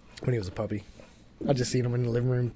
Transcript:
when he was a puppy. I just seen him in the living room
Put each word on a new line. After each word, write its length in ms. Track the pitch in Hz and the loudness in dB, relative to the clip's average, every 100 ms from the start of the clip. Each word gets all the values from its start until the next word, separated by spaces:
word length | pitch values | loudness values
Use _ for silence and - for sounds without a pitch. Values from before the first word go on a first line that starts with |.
| - - | -20 -6
when 100 | - | -2
he 60 | 123 | 0
was 100 | 92 | -2
a 40 | |
puppy. 320 | 95 107 104 - - - - - - - | -4 -2 -4 -6 -20 -20 -20 -20 -6 0
I 60 | |
just 180 | 131 123 | 2 2
seen 140 | 127 | 2
him 100 | 120 | 0
in 100 | 120 | 0
the 40 | 120 | 2
living 220 | 117 127 | 2 2
room 220 | 123 120 | 2 0